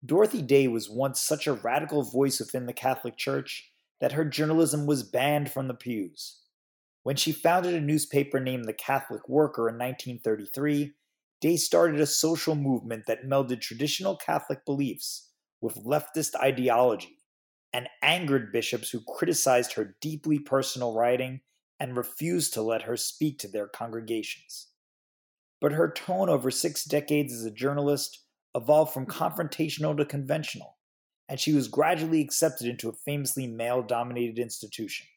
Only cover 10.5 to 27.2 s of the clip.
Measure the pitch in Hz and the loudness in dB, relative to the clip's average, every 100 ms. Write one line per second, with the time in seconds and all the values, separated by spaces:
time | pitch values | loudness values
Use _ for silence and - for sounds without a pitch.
10.5 | - 147 147 143 _ _ _ _ _ 156 | -4 0 0 -2 _ _ _ _ _ 0
11.5 | 170 - 170 170 151 147 - 160 160 - | 2 4 4 4 4 2 2 2 2 0
12.5 | 151 139 127 113 113 107 113 131 139 131 | 0 2 0 -2 -8 -4 -4 0 0 0
13.5 | 123 - 117 147 - 185 185 - 156 - | -4 -6 -4 -2 -2 -2 -4 -2 -2 -2
14.5 | 143 - 139 139 - - - - _ _ | -8 -4 -2 -2 -4 -10 -12 -16 _ _
15.5 | _ 117 - 107 147 - - 147 - 135 | _ -8 -8 -2 -2 0 -4 -4 0 0
16.5 | 127 127 117 127 107 - _ _ _ _ | 2 2 6 6 4 -4 _ _ _ _
17.5 | _ _ 127 123 - 139 170 170 135 110 | _ _ -8 -8 -2 2 2 2 0 2
18.5 | 117 110 120 - 123 - - 170 156 - | -2 -2 -4 -4 -8 -10 -4 0 2 4
19.5 | 123 123 - 104 - 156 156 156 147 147 | 4 4 -2 -6 -4 -8 -6 0 0 2
20.5 | 135 131 131 120 113 120 123 127 131 _ | 2 2 -2 -2 2 4 2 0 -8 _
21.5 | _ _ _ 139 123 120 - 156 175 151 | _ _ _ -6 -4 -6 -6 -2 0 0
22.5 | - 110 113 - 120 - - 151 143 98 | -2 -2 -2 -2 -4 -4 -2 -2 -2 -8
23.5 | 107 101 - 117 117 113 113 107 - _ | -6 -6 -6 -8 -8 -4 -4 -4 -10 _
24.5 | - - _ _ _ _ _ _ _ _ | -18 -18 _ _ _ _ _ _ _ _
25.5 | _ 147 147 165 - - 180 190 151 123 | _ 0 2 0 0 -4 0 2 2 2
26.5 | - - 147 - 147 147 147 | -2 -4 -4 -2 -2 2 0